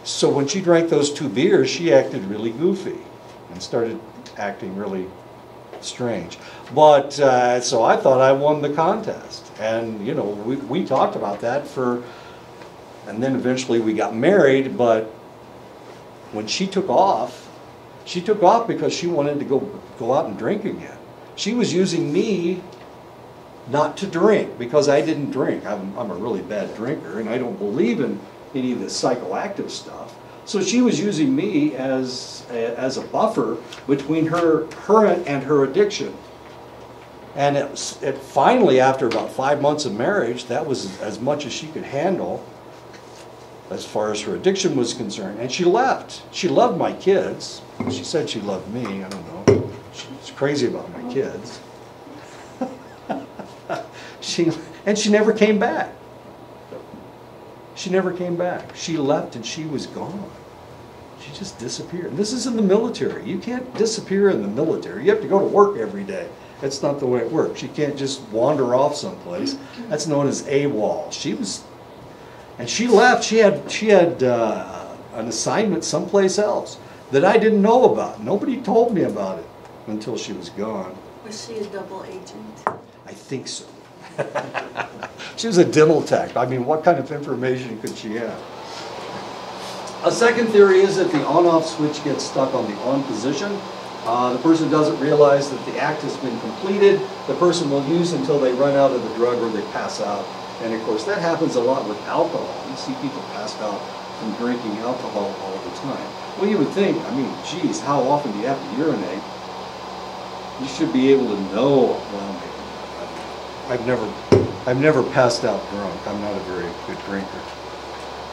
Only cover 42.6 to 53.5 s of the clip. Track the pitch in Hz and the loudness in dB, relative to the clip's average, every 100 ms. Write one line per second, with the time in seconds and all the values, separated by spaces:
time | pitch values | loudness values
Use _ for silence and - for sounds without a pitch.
42.6 | - - - - - - - - - - | -20 -20 -20 -20 -20 -20 -20 -20 -20 -20
43.6 | - 101 - 107 107 104 - 87 190 190 | -12 -10 -6 -2 -2 -2 -4 0 0 2
44.6 | 175 135 117 - 101 110 95 107 - - | 0 0 -2 -4 -8 -8 -8 -6 -6 2
45.6 | 175 214 262 - - - - - 185 202 | 4 4 4 0 -6 -16 -14 -4 2 4
46.6 | 240 175 110 98 185 196 - - - - | 4 2 -2 0 2 2 0 -6 -10 -14
47.6 | - - - - - 160 120 113 101 92 | -12 -6 -4 -6 -2 -2 -2 -4 -4 -6
48.6 | 101 120 110 98 95 95 82 175 - 127 | -6 -8 -6 -6 -8 -12 -12 0 4 4
49.6 | - - - - - - - - 139 147 | 2 -10 -16 -16 -16 -16 -16 -4 -2 0
50.6 | 120 - - 123 123 135 - - - - | -2 -2 -8 -12 -6 -4 -4 -8 -14 -16
51.6 | - - - - - - - - - - | -18 -20 -20 -20 -20 -20 -18 -20 -18 -8
52.6 | 254 - - - - - - - - | -8 -8 -18 -14 -8 -8 -10 -16 -16